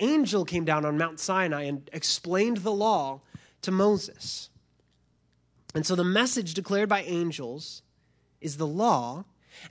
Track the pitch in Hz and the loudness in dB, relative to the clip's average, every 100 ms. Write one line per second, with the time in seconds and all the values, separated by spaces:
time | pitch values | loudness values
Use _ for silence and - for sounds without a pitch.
0 | 233 311 214 202 165 175 160 151 151 151 | 2 4 4 2 0 0 2 2 2 2
1 | 165 156 - 190 175 147 143 143 - 165 | 0 -2 -2 0 2 0 -4 -6 -8 -6
2 | - - 170 185 226 214 202 202 220 185 | -4 -4 0 2 2 0 0 2 2 2
3 | 135 139 _ - _ _ - 185 208 202 | 0 -6 _ -20 _ _ -2 4 4 4
4 | - - - - - _ _ _ _ _ | -2 -12 -12 -12 -14 _ _ _ _ _
5 | _ _ _ _ _ _ - 156 156 180 | _ _ _ _ _ _ -8 -4 -2 0
6 | 175 208 247 247 175 180 185 202 208 202 | 2 2 2 0 -4 -6 -2 0 2 0
7 | 160 170 170 147 120 143 - - _ _ | 0 -2 -2 -4 -8 -10 -12 -16 _ _
8 | _ _ _ _ 160 139 156 170 233 143 | _ _ _ _ -8 -4 -2 2 2 2
9 | 120 151 - _ _ - - | 0 -8 -14 _ _ -18 -2